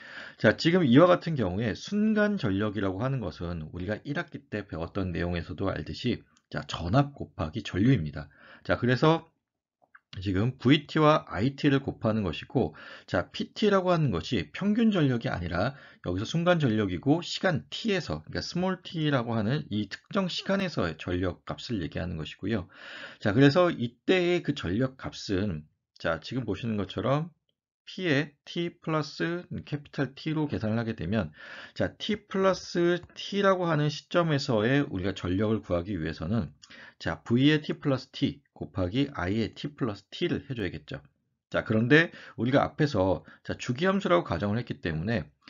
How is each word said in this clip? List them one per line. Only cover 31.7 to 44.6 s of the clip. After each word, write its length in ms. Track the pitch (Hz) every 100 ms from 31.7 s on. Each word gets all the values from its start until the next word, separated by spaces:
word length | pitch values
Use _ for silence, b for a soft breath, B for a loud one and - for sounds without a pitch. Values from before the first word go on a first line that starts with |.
자, 240 | - 95 -
T 300 | - 208 -
플러스 760 | 196 190 185 - 180 170 175 -
T라고 500 | - - 196 196 185
하는 240 | 175 156 147
시점에서의 1000 | 151 - 175 170 143 139 113 110 139 139
우리가 240 | 95 92
전력을 440 | 87 92 92 107 110
구하기 400 | - 87 87 95
위해서는, 500 | 78 78 80 113 104 - B B B -
자, 240 | - 82
V의 400 | - 120 139 156
T 180 | 151 170
플러스 300 | 143 135 -
T 300 | - 123 - _
곱하기 580 | - 80 95 90 113 143
I의 420 | 139 87 107 113
T 200 | - 147
플러스 300 | 147 127 98 -
T를 360 | - 175 127 -
해줘야겠죠. 520 | 120 90 - - 69 - _ _ _ _
자, 140 | 87
그런데 480 | - 110 117 147 170 B B -
우리가 260 | 117 127
앞에서, 640 | - - 151 98 95 90 B B
자, 160 | - 98
주기함수라고 640 | - 123 185 196 190 175
가정을 360 | - 85 101
했기 220 | 107